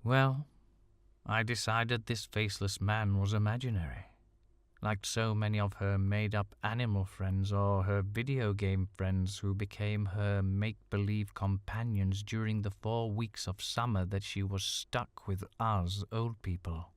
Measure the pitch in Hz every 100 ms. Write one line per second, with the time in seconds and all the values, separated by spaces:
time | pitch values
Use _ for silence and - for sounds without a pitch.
0 | 113 131 135 131 147 - - _ - _
1 | _ _ - 110 113 117 - 113 117 120
2 | 113 113 - - 107 101 101 - 98 107
3 | 107 98 98 107 107 113 127 107 82 65
4 | 95 - - _ _ - _ _ 104 104
5 | - - 113 107 107 104 101 98 101 98
6 | 98 104 107 104 101 - 104 113 123 101
7 | 92 - 95 95 98 101 101 101 95 101
8 | 98 107 120 135 113 101 101 95 95 -
9 | 95 95 92 98 101 98 101 - 104 104
10 | 104 95 104 101 95 98 104 113 - 101
11 | 101 104 101 - 98 98 101 110 117 107
12 | 95 95 104 113 110 107 101 98 107 113
13 | 113 104 113 - - 98 - - 120 104
14 | 92 98 98 - 98 98 98 - - 123
15 | 120 - - 98 - _ 113 104 87 98
16 | 104 110 117 113 - 87 - 82 87